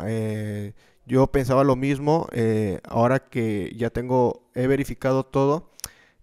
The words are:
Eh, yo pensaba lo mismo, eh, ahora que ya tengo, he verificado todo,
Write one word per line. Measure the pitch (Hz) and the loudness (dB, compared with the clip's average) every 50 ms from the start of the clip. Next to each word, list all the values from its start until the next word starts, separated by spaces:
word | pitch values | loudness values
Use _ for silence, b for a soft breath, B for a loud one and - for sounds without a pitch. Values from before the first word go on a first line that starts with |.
| 85 | -6
Eh, | 107 113 113 110 110 107 107 107 107 104 104 101 101 - b b b b b b | -4 -4 -4 -4 -4 -4 -6 -6 -6 -6 -8 -8 -10 -12 b b b b b b
yo | - 123 131 135 131 | 0 2 4 4 4
pensaba | - 139 131 117 131 131 139 | 2 0 0 2 2 4 4
lo | 143 131 | 4 2
mismo, | 127 135 139 143 135 147 147 156 165 - - - | 2 0 -2 -2 0 0 2 2 2 0 -2 -4
eh, | 120 113 113 110 107 110 101 90 - - | -2 0 0 2 0 0 -2 -4 -6 -8
ahora | - - 117 117 120 131 135 | -4 0 2 2 2 2 0
que | - _ - 131 117 110 104 104 90 - - 110 | -2 _ -6 -4 -2 -2 -2 -2 -4 -6 -6 -4
ya | 117 117 | -4 -4
tengo, | - 127 123 127 127 127 123 117 - - _ _ - | -4 -4 -4 0 2 2 2 2 0 -4 _ _ -6
he | 123 127 131 | -2 0 0
verificado | 139 139 139 - 120 - - 135 131 131 131 | 0 0 0 -4 -6 -4 -2 0 0 0 0
todo, | - - 139 135 139 147 165 - B B B B B B B B B B B | 0 0 0 2 2 0 -2 -4 B B B B B B B B B B B